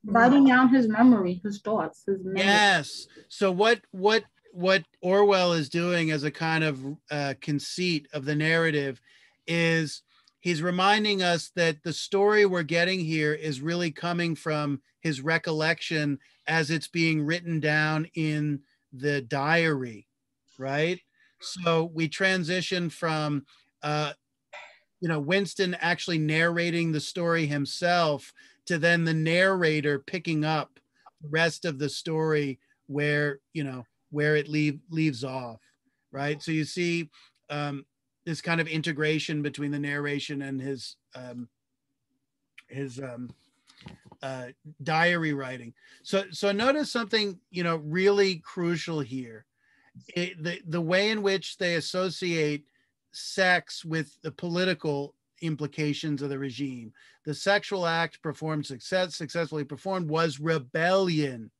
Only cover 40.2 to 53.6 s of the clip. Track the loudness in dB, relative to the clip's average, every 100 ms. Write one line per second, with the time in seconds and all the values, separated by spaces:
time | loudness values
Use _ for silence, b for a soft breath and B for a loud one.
40.2 | -6 -8 -6 -8 -6 -8 -10 -18 _ -16
41.2 | -14 -14 -14 _ _ _ _ _ _ _
42.2 | _ _ _ -20 _ -12 -10 -10 -12 -12
43.2 | -14 -16 b b b b b b b -12
44.2 | -10 -10 -12 -16 -20 -10 0 4 4 2
45.2 | 0 -4 -6 -10 -14 _ b b -2 -2
46.2 | -2 -2 0 2 2 2 0 -4 0 0
47.2 | -2 -6 _ -4 -2 -2 -2 2 4 4
48.2 | 2 0 -8 -4 -2 -2 -4 -6 -6 -8
49.2 | -10 -16 _ _ _ _ _ -20 -10 -6
50.2 | -6 -6 -8 -8 -6 -4 2 2 2 0
51.2 | 0 0 -4 -4 -2 -2 -2 -4 -4 -4
52.2 | -4 0 0 -2 _ _ _ _ _ -14
53.2 | -8 0 4 4